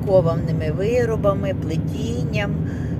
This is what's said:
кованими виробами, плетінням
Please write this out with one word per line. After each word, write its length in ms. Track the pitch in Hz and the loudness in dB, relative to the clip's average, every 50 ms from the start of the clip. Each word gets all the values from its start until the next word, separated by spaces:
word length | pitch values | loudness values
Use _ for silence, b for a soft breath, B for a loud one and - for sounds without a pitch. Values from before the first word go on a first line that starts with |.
| - 208 | 0 4
кованими 640 | 190 185 170 165 165 165 - 165 160 160 160 156 | 4 6 6 4 2 0 0 0 -2 0 0 -2
виробами, 840 | 156 - 196 220 240 247 240 226 220 214 - 202 196 196 196 190 185 - | 0 0 0 2 2 2 2 2 0 2 2 2 2 2 0 -2 -2 -2
плетінням 880 | - 160 160 160 - - - - - 240 240 240 - - 214 214 202 202 - - B B B B B B B B | -2 -2 -2 -2 -2 -2 -2 -2 -4 -4 -2 -2 -2 -2 -2 -2 -2 -2 -2 -2 B B B B B B B B